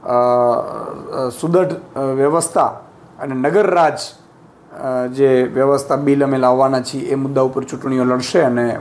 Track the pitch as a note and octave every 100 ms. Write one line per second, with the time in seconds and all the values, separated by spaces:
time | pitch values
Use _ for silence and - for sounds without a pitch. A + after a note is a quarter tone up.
0 | - B2 B2 B2 A#2+ A#2+ - A2+ - -
1 | - - C3 A#2+ D#3+ F3 F#3 F3+ - -
2 | C3+ C3+ C#3 E3 D#3+ - B2+ - - -
3 | - - C#3+ C3 C3+ F3+ G3+ F3 D#3+ D3
4 | - - - _ - _ - - C3+ B2+
5 | B2 B2+ C#3 B2+ B2+ B2 C3+ C#3+ C#3 C#3
6 | C#3+ C#3 C#3 C3+ B2+ B2+ C3+ C3 B2 C#3
7 | B2 C#3 C3+ C3+ C3 B2+ C3 B2+ C#3 C3
8 | B2+ B2+ B2+ F3+ D3 A#2+ A#2+ -